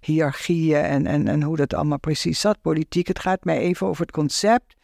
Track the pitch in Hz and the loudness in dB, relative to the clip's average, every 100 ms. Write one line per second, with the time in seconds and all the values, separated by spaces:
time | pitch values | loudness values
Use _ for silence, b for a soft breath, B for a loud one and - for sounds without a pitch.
0 | - 156 151 131 - 170 160 147 151 139 | -2 0 0 -2 -2 0 2 2 2 0
1 | - 147 - 147 151 160 143 - 151 139 | 2 0 2 0 0 0 0 0 -2 -2
2 | - 151 170 - 208 214 165 156 160 180 | -2 -2 -2 0 0 0 0 -2 -2 -2
3 | 175 185 - 185 185 156 170 180 190 180 | -2 -4 -2 -2 0 0 0 0 -2 -2
4 | 170 - 151 - 202 240 - _ | -4 -2 -2 0 2 2 0 _